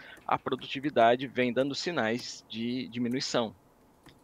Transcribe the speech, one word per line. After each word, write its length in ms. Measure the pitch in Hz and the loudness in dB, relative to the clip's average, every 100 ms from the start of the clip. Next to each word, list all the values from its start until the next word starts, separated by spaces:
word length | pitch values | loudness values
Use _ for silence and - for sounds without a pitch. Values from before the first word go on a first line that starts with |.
| - - - | -20 -12 -2
a 100 | - | -2
produtividade 880 | - 131 - 139 143 127 113 127 131 | 0 -6 -6 -6 0 6 6 6 0
vem 260 | 110 123 | 0 0
dando 220 | 117 139 | 2 0
sinais 720 | 135 - 170 110 120 - - - | -2 -4 0 0 -2 -6 -14 -12
de 400 | 110 117 127 98 | -6 -4 -4 -6
diminuição. 640 | 117 120 127 - 135 113 - _ _ _ _ - - | -4 -2 -2 0 0 0 -4 _ _ _ _ -20 -20